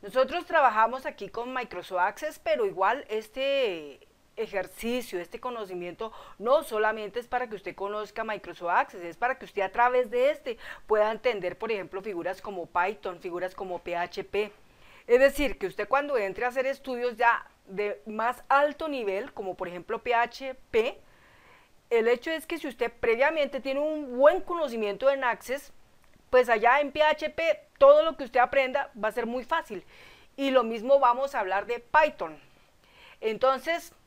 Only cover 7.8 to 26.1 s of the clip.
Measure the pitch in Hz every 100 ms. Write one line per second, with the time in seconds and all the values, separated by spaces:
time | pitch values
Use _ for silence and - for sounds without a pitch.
7.8 | 196 208 208 - 226 214 - 156 175 190
8.8 | 285 208 175 170 240 254 190 - 190 196
9.8 | 240 247 247 240 262 302 - 220 - -
10.8 | - 214 214 220 254 214 180 175 220 214
11.8 | 180 190 196 180 170 185 - 196 165 -
12.8 | 185 214 202 175 190 175 180 - 190 175
13.8 | - 170 180 - 190 202 214 - _ _
14.8 | - - - 240 277 277 285 - 190 -
15.8 | 208 269 285 269 196 190 240 247 262 277
16.8 | - 247 247 220 233 226 - _ _ 190
17.8 | 208 202 - 214 226 247 - 277 294 285
18.8 | 320 277 214 190 269 - 196 180 180 175
19.8 | 170 220 240 233 233 - 269 262 - 233
20.8 | 233 - - _ _ _ - - _ _
21.8 | _ 233 226 240 320 320 - 330 285 233
22.8 | 233 - 240 226 277 320 277 269 269 269
23.8 | 302 311 285 247 277 370 - 339 302 233
24.8 | 208 196 269 277 254 214 - 269 - -
25.8 | - _ _